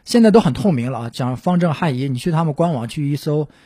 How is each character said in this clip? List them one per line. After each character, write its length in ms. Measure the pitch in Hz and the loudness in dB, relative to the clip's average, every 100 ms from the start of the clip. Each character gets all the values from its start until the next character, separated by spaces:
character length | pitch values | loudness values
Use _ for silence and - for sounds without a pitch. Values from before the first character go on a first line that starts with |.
现 180 | - 240 | 0 4
在 80 | 226 | 6
都 100 | 214 | 6
很 120 | - | 4
透 180 | - 214 | 2 0
明 200 | 143 120 | 0 -2
了 80 | 123 | -6
啊。 100 | 117 | -8
讲 240 | - 127 127 | -6 -6 -4
方 220 | - 180 | -2 0
正、 140 | 175 | 0
汉 240 | 143 170 127 | 0 -2 -2
仪， 100 | 139 | -4
你 100 | 123 | -4
去 120 | 180 | -2
他 140 | 160 | -2
们 100 | 165 | 0
官 180 | 139 170 | 0 -2
网 160 | 147 113 | -2 -6
去 220 | - 143 | -6 -4
一 60 | 143 | -4
搜， 320 | - 151 143 _ | -2 -2 -4 _